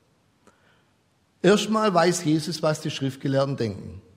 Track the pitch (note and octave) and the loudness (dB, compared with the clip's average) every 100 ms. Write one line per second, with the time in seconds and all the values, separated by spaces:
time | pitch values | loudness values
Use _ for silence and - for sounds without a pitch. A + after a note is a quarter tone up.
0 | _ _ _ _ _ _ _ _ _ _ | _ _ _ _ _ _ _ _ _ _
1 | _ _ _ _ - G#3 G#3 G#3+ G#3+ F3 | _ _ _ _ 4 4 2 0 2 4
2 | F3 F3 D3+ D#3+ D3+ D#3 D#3 D3+ D#3 - | 4 2 0 0 -2 -4 -2 -2 -6 -4
3 | C3+ C3 C#3 C3+ C#3 C3 A2+ F#2+ - F2+ | -6 -4 -2 0 0 -2 -4 -6 -12 -16
4 | - | -20